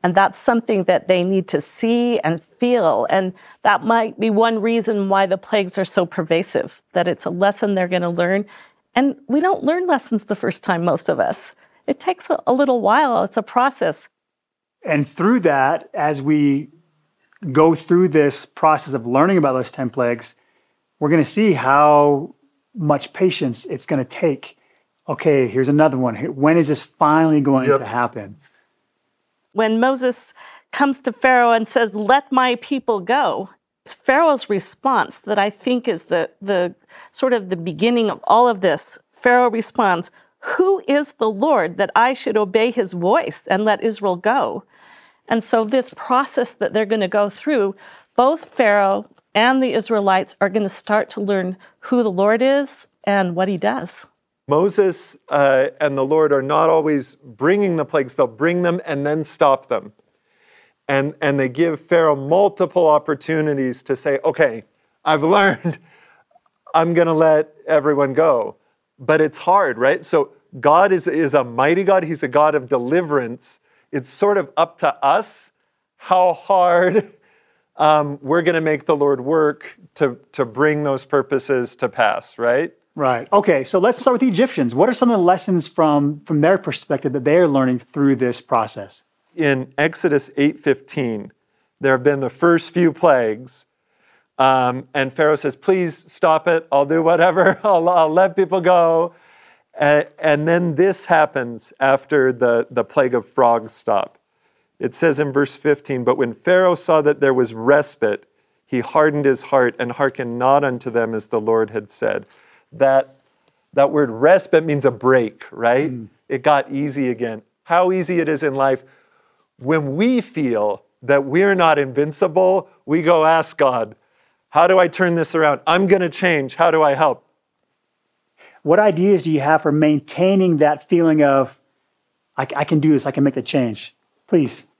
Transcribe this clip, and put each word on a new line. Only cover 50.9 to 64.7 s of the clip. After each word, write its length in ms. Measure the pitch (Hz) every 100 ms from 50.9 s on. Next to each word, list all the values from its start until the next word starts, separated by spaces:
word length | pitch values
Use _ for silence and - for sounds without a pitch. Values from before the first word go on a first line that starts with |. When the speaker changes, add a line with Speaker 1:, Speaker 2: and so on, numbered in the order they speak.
| 214 -
Speaker 1:
to 100 | -
learn 360 | 202 196 185 185 - _
who 220 | - 247
the 80 | 220
Lord 320 | 180 202 220
is 440 | 262 277 277 - - _
and 300 | - 202 185
what 140 | 170 190
he 80 | 180
does. 500 | 196 254 175 - - _ _ _ -
Speaker 3:
Moses, 680 | 147 196 - 190 170 - - _
uh, 380 | 143 139 135 139 -
and 160 | 151 139
the 80 |
Lord 280 | 135 156 156
are 100 | 139
not 260 | 135 151 160
always 460 | 160 156 147 123
bringing 600 | - 139 107 143 202 202 170
the 80 |
plagues. 320 | 143 156 127 -
They'll 100 | 127
bring 360 | 113 160 175
them 180 | 175 175
and 220 | - 143 143
then 180 | 156
stop 440 | 147 - 147 135 -
them. 240 | 113 101 _ _ _ _ _ _ _ _ _ -
And, 260 | 139 139 -
and 160 | 147 139
they 100 | 131
give 320 | 123 170 151
Pharaoh 360 | - 170 160 143
multiple 720 | 139 175 202 - 180 185 160
opportunities 960 | 151 151 143 - 160 156 143 127 123
to 120 | - 131
say, 220 | 151 139
"Okay, 400 | 156 151 147 113 -